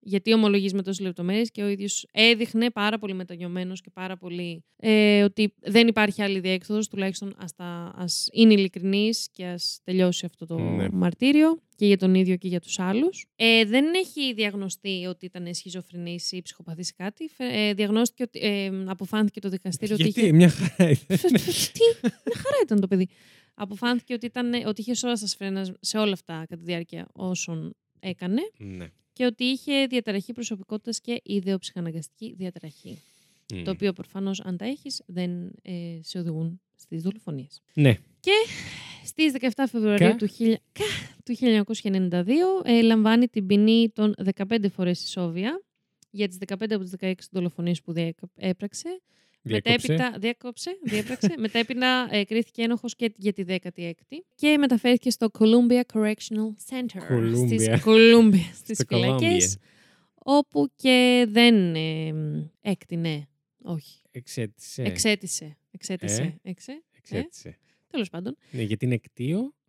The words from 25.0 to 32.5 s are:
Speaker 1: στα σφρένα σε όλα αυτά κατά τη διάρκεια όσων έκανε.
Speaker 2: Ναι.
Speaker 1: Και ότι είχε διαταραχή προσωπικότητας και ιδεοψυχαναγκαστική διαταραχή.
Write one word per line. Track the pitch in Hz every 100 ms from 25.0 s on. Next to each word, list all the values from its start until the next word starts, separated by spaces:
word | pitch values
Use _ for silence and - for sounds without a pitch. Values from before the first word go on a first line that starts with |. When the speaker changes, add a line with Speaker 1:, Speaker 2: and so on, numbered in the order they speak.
| 247 233
Speaker 1:
στα | 202
σφρένα | - 196 190 190 -
σε | - 214
όλα | 208
αυτά | 190 - 165 160
κατά | 165
τη |
διάρκεια | 170 170 170 165 175
όσων | - 185 180 - 165 156 - _ _
έκανε. | 190 175 180 220 415 _
Speaker 2:
Ναι. | - 180 170 _ _
Speaker 1:
Και | _
ότι | 247 226
είχε | 247 262 - 277 269
διαταραχή | 247 226 196 -
προσωπικότητας | 233 233 202 190 214 - 220
και | - 240
ιδεοψυχαναγκαστική | - 202 185 190 - - 170 160 151 _ 220 -
διαταραχή. | 185